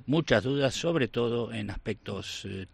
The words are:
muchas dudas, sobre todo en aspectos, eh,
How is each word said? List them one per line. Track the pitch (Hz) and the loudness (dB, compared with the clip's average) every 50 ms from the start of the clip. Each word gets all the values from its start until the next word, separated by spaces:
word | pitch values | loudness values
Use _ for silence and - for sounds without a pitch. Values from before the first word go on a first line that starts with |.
| - | -2
muchas | 117 143 165 151 - 123 104 98 | 2 2 2 4 6 4 4 4
dudas, | 127 139 143 139 127 - | 2 2 2 2 0 0
sobre | - - 170 165 151 123 | 0 -2 0 2 2 2
todo | 110 - 120 120 117 117 117 113 110 113 | 2 0 0 0 0 0 -2 -2 -2 -4
en | 113 104 101 | -6 -6 -6
aspectos, | 95 - - 117 104 - - 107 101 95 - - - - - | -8 -6 -6 -6 -6 -6 -6 -8 -8 -8 -8 -8 -10 -8 -8
eh, | 98 98 95 92 - | -8 -8 -8 -10 0